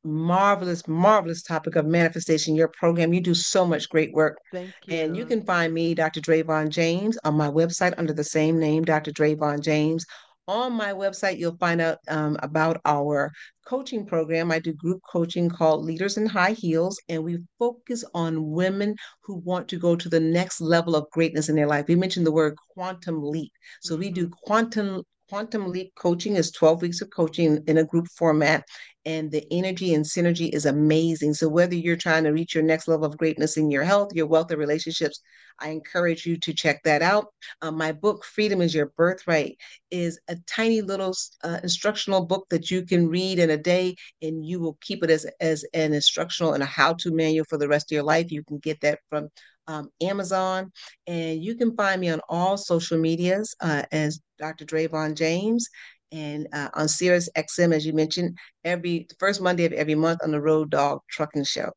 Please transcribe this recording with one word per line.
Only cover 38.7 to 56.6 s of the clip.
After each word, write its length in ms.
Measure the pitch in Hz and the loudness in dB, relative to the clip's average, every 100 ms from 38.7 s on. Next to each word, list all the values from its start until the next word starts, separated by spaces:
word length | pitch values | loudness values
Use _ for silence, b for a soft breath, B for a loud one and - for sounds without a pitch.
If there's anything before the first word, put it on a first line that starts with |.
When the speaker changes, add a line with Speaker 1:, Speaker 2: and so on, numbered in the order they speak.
Speaker 1:
Your 140 | 156 143 - | 2 -2 2
Birthright, 600 | 170 185 - 160 139 - B B _ | 0 0 0 0 0 -8 B B _
is 280 | 175 170 165 - | -4 -4 -6 -12
a 60 | 175 - | -12 -8
tiny 340 | - 226 226 | -2 2 2
little, 320 | 196 196 190 185 - _ | 0 -4 -4 -4 -10 _
uh, 160 | 170 170 | -8 -6
instructional 640 | 180 - 208 214 - 190 | -4 -2 -2 -4 0 0
book 220 | 170 190 - | 0 -4 -2
that 220 | 170 170 | -4 -2
you 120 | 185 | -4
can 240 | 180 175 170 | 2 2 4
read 300 | 175 190 185 | 2 0 2
in 140 | 165 | 2
a 60 | 151 | 2
day, 380 | 175 180 185 185 B _ | 2 2 0 -4 B _
and 200 | 160 160 | -8 -6
you 160 | 156 180 | -6 -4
will 200 | 165 147 | -4 -6
keep 220 | - 196 | -10 -4
it 80 | 160 | 2
as, 160 | 156 156 - | 2 2 -4
as 240 | 165 151 - | -2 -2 -4
an 180 | 165 156 | -2 0
instructional 600 | 147 - - 170 - 165 | 2 2 0 -6 -2 -2
and 100 | 139 | -2
a 20 | |
how-to 480 | 135 147 139 170 175 | -4 2 2 2 -2
manual 320 | 160 160 160 156 | 0 2 0 -2
for 120 | 151 | -4
the 80 | 143 | 0
rest 240 | 147 - | 0 0
of 40 | |
your 80 | 151 | -2
life. 280 | 147 160 170 | 2 0 0
You 120 | 151 | -8
can 140 | 151 147 | -8 -8
get 240 | 156 151 | -8 -2
that 180 | 147 151 _ | -2 -2 _
from, 180 | 151 151 b b b - | -8 -8 b b b -12
um, 220 | 156 143 _ | -12 -12 _
Amazon, 720 | 190 202 185 190 185 190 190 B B B | -4 -4 -2 -2 0 -2 -6 B B B
and 380 | - 170 165 160 | -8 -6 -4 -4
you 120 | 180 | -6
can 200 | 233 233 | -2 -2
find 260 | 226 202 185 | 0 -2 0
me 80 | 175 | 0
on 120 | 160 - | -2 -4
all 280 | 170 185 196 | -2 0 0
social 400 | - 170 170 165 | 0 -2 0 0
medias, 560 | 160 165 180 196 220 - | 0 0 0 0 -2 -4
uh, 220 | 165 147 - | -2 -2 -2
as 280 | 156 151 151 _ _ | -2 -2 -4 _ _
Doctor 260 | 156 156 | -12 -12
Drayvon 480 | 147 156 160 156 156 | -4 -2 -2 -2 -4
James, 540 | 151 160 170 208 233 233 B B B _ | 0 0 0 0 0 -2 B B B _
and, 360 | 160 151 151 151 | -10 -8 -8 -8
uh, 160 | 147 | -6